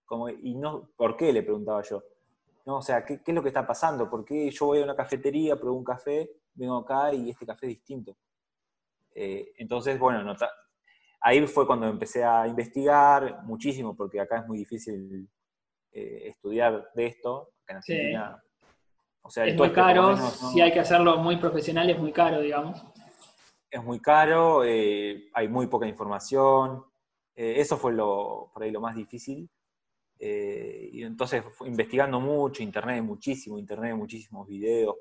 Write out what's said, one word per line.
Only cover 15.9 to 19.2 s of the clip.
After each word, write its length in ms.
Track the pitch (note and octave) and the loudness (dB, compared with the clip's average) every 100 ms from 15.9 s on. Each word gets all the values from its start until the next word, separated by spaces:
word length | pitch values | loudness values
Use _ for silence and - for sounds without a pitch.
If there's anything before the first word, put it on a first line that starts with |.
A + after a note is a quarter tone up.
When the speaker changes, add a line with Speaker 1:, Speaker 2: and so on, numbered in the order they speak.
Speaker 1:
eh, 300 | G#2+ A2 A#2 A2 | -16 -14 -14 -16
estudiar 600 | - G2+ A2+ A#2 G#2+ - | -14 -6 2 2 2 -6
de 120 | A#2 A#2 | -4 -4
esto, 440 | - A#2+ C3+ C#3+ _ | -4 -8 -8 -12 _
acá 120 | - F#2+ | -18 -16
en 60 | |
Speaker 2:
Sí. 100 | - | -6
Speaker 1:
Argentina. 500 | D#3+ D3 A2 G#2+ G#2+ _ _ _ _ _ _ _ _ | -4 -4 -6 -8 -14 _ _ _ _ _ _ _ _